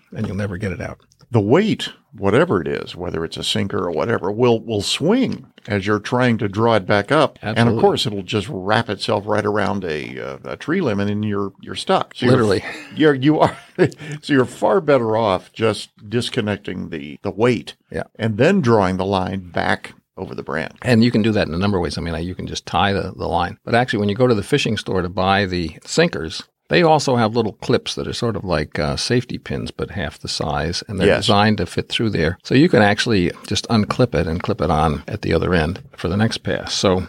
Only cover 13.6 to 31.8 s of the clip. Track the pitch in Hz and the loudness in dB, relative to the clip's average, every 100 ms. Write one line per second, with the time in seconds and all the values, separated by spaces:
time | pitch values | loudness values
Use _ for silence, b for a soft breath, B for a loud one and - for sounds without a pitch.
13.6 | - - 160 B 147 151 - 135 - - | -8 0 0 B -12 -10 0 2 2 0
14.6 | 214 202 147 135 110 110 110 90 - - | 0 2 4 2 2 0 2 0 -4 -2
15.6 | 110 104 - _ 104 117 117 - 104 98 | 0 0 -8 _ -6 -4 -2 -2 -2 -4
16.6 | - 92 87 82 71 67 101 90 123 104 | -6 -10 -8 -10 -10 -10 -8 0 2 2
17.6 | - - _ 85 - - 113 104 151 196 | -4 -16 _ -10 -10 -4 -2 2 4 4
18.6 | 120 110 92 92 95 98 92 95 87 90 | 4 4 4 0 0 0 -2 -6 -6 -2
19.6 | 90 95 - - _ - 95 - - 76 | -2 -2 -6 -20 _ -12 -10 -10 -6 -6
20.6 | - - 123 110 120 117 110 104 78 85 | -6 -6 2 4 4 4 2 2 0 0
21.6 | 104 95 78 85 82 82 90 87 85 78 | 0 0 -2 -4 -6 -6 -6 -8 -10 -10
22.6 | - 85 98 98 85 - 82 85 87 101 | -4 0 2 0 -4 -6 -4 -2 -2 -6
23.6 | - 113 127 107 104 101 127 107 90 143 | -2 0 0 0 -2 2 2 2 0 0
24.6 | - 104 - 95 87 92 95 98 95 90 | 0 -4 -4 -4 -2 -2 2 2 2 -2
25.6 | 78 - - - 170 - 80 - - _ | -4 -8 -4 0 0 0 -8 -10 -14 _
26.6 | - 156 165 156 139 120 110 120 107 - | 0 2 4 4 4 2 2 2 -2 -4
27.6 | - 117 - - - - 120 104 95 78 | 0 0 -2 -6 -6 -4 -4 -4 -2 -2
28.6 | 73 - 73 69 - 120 - - - 65 | -2 -2 -2 -2 0 0 0 -8 -8 -6
29.6 | 60 - - 101 73 - - - 78 71 | -6 -8 -8 -6 -8 -8 -8 -4 -2 -2
30.6 | 78 - - 92 98 - 101 101 107 101 | -2 -4 -6 0 2 2 4 4 4 2
31.6 | 90 - | -2 -4